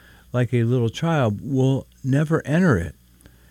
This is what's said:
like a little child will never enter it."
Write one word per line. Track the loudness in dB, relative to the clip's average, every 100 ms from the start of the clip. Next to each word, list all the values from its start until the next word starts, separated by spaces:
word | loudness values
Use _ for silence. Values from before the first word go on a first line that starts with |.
| -20 -20 -8
like | -4 0
a | 0
little | 0 0 0
child | -2 -2 0 0 -2
will | -4 0 2 0 -4 _
never | -2 0 0 -2 0
enter | 2 2 2
it." | 0 -10 _ _ -20 _ _